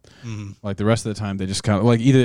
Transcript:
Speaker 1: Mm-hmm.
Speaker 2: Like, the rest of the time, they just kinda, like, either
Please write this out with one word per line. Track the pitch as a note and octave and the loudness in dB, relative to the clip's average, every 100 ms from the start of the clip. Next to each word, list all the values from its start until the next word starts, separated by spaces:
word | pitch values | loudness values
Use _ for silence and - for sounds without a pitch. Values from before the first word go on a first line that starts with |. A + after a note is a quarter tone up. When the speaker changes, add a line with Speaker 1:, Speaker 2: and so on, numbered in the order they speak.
| - - | -20 -18
Speaker 1:
Mm-hmm. | A#2 G#2+ G#2 - | -14 -12 -14 -12
Speaker 2:
Like, | G#2 F#2+ | -8 -2
the | G#2 | 0
rest | A2+ A2+ | 0 -2
of | |
the | G#2 | -6
time, | G2+ G2 | -6 -6
they | F#2+ | -4
just | F#2+ | -4
kinda, | - G2+ | 0 2
like, | A#2 A#2 | 4 4
either | B2 C3 | 4 4